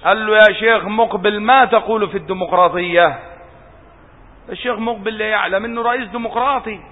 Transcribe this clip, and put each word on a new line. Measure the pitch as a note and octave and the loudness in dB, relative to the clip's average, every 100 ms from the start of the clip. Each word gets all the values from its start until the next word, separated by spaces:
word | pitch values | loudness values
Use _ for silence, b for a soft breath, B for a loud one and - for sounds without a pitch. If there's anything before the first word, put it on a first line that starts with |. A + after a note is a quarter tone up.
قال | E3 G#3 G#3+ | 0 0 2
له: | |
"يا | G#3+ G#3+ | 6 6
شيخ | F#3+ A3 A3+ | 6 0 0
مقبل، | F3+ G#3+ A3+ G#3 F#3+ G#3 | 0 -2 0 0 -2 -2
ما | G#3+ C4 | 2 4
تقول | A#3+ A3+ G#3+ A3 G3+ | 4 2 0 -4 -2
في | F#3+ | -6
الديمقراطية؟" | D#3 F#3 F3+ F3+ F3+ E3+ F3 E3+ E3+ C#3 - - - - - - - - - - - - - | -6 -6 -2 2 2 2 0 2 2 0 -14 -20 -20 -20 -20 -20 -20 -20 -20 -20 -20 -20 -18
الشيخ | F3+ B3 A#3+ | -10 -6 -4
مقبل | A3+ A3+ G3+ G#3+ | -4 -4 -6 -6
لا | G#3+ | -2
يعلم | G#3+ F#3+ F#3+ | 0 0 -2
أنه | A3+ A#3 | -4 -4
رئيس | A#3 B3 A3+ | -2 -2 -4
ديمقراطي | A3+ A3+ A#3 B3+ C4+ A3+ G3+ - | -8 -6 -2 -2 -2 -6 -12 -16